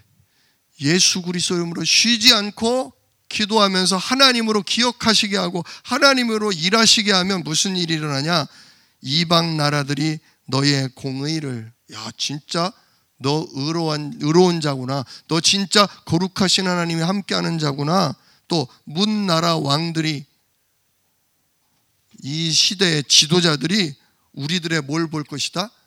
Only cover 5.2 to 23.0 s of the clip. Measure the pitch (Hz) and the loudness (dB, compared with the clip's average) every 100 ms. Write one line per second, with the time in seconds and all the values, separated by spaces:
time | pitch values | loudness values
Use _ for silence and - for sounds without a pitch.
5.2 | 208 196 87 180 - - - 277 285 262 | 2 -2 -2 -4 -8 -14 -4 2 4 4
6.2 | 240 220 208 170 170 226 220 - 208 190 | 0 0 -2 -2 0 4 4 4 2 2
7.2 | 185 190 147 156 196 185 165 160 151 139 | 2 -2 -2 -2 -2 -2 -2 -4 -2 -4
8.2 | 151 170 139 - - _ _ _ 131 151 | 0 0 -2 -10 -20 _ _ _ -4 -2
9.2 | 170 170 165 156 147 147 139 143 156 156 | 2 2 2 0 0 0 -2 -2 -2 -4
10.2 | _ _ - 131 143 139 131 - 135 131 | _ _ -4 0 2 2 -2 -6 -10 -8
11.2 | 143 160 143 120 113 _ _ 107 113 - | -6 -6 -6 -10 -12 _ _ -14 -14 -8
12.2 | - 147 - 175 175 - _ _ _ - | -8 -8 -6 -4 -4 -6 _ _ _ -6
13.2 | 131 156 - 135 143 170 160 151 147 - | -2 -2 -4 -8 -4 -2 -2 -4 -6 -6
14.2 | 147 170 180 170 151 135 127 139 127 - | 2 6 6 4 -2 -4 -4 -6 -6 -14
15.2 | - 165 - 196 190 214 196 - - 165 | -4 0 0 0 2 2 2 0 -2 -2
16.2 | 185 - 185 - 185 175 170 165 165 202 | -2 0 0 0 0 0 -2 -2 -2 -2
17.2 | - 190 170 165 151 139 147 185 175 - | -4 -4 -2 -2 -2 -2 0 2 2 -2
18.2 | _ _ - 170 131 _ - 156 214 214 | _ _ -4 -2 -2 _ -10 -2 0 0
19.2 | 196 165 170 160 143 147 170 160 156 143 | 2 2 2 0 0 0 0 -2 -4 -4
20.2 | 143 _ _ _ _ _ _ _ _ _ | -10 _ _ _ _ _ _ _ _ _
21.2 | _ _ _ _ _ _ _ _ _ _ | _ _ _ _ _ _ _ _ _ _
22.2 | 131 156 165 147 - 190 185 151 | -10 -4 0 2 0 2 2 2